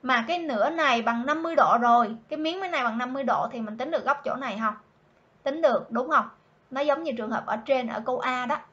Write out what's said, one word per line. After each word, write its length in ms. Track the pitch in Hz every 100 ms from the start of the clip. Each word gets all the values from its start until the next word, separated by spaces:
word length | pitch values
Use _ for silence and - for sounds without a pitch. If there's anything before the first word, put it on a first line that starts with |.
Mà 220 | 262 247 226
cái 120 | 349
nửa 300 | 330 226 247
này 320 | 330 294 233
bằng 240 | 226 233 254
năm 180 | 311
mươi 120 | 330 320
độ 220 | 175 220
rồi, 340 | 240 240 214 226 _
cái 80 | 302
miếng 240 | 311 359
bên 100 | 381
này 120 | 320
bằng 140 | 240 220
năm 160 | 247
mươi 100 | 269
độ 240 | 262 151 202
thì 100 | 233
mình 160 | 220 220
tính 140 | 269
được 140 | 320 -
góc 160 | 285 -
chỗ 100 | -
này 220 | 269 208
không? 120 | 226 208 _ _ _ _ _ _
Tính 180 | - 302
được, 300 | 311 226 -
đúng 180 | 226 262
không? 200 | 285 - - _ _ _
Nó 100 | 262
giống 220 | 294 285
như 80 | 330 233
trường 140 | 220
hợp 140 | 220 -
ở 120 | 220 254
trên, 220 | 262 233
ở 140 | - 233
câu 140 | 254
A 260 | 254 254 247
đó. 120 | 294 -